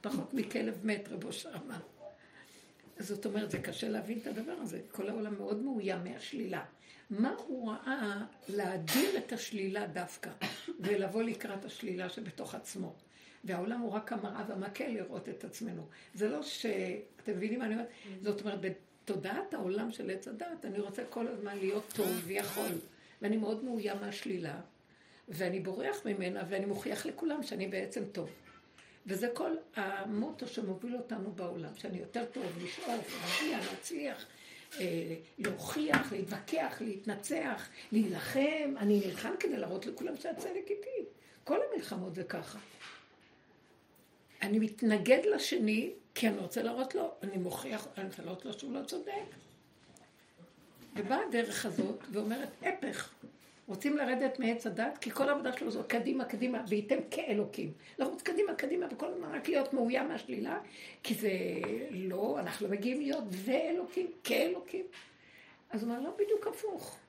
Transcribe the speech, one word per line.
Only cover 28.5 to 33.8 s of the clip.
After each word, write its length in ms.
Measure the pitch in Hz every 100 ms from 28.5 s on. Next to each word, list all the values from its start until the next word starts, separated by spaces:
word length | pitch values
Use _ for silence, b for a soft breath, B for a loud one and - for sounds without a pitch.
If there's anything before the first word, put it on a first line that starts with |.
| B B B B B -
וזה 220 | 190 240
כל 180 | 240 349 320 - -
המוטו 720 | 196 196 202 208 285 - 247
שמוביל 480 | - 196 185 240 240
אותנו 360 | 240 220 196
בעולם, 440 | 185 175 165 156 -
שאני 240 | 202 180
יותר 260 | - 240 240
טוב, 200 | 269 185 165
לשאוף, 580 | 180 - 349 233 - -
להגיע, 380 | 170 - 311 - 190
להצליח, 540 | -